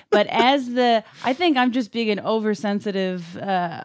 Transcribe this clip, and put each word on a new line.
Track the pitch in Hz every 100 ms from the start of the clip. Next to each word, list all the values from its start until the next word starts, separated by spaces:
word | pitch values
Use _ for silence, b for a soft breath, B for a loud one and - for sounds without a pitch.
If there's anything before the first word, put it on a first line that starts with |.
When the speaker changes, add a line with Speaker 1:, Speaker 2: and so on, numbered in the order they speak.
Speaker 1:
<laughs> | B
Speaker 2:
But | 208 208
as | 226 240 277 247
the, | 240 240 226 - B
I | 240
think | 254 349 254
I'm | 247
just | 240 214
being | 233 220
an | 202
oversensitive, | - 220 214 208 208 202 208 196 185 180 170 180
uh, | 196 185 175 -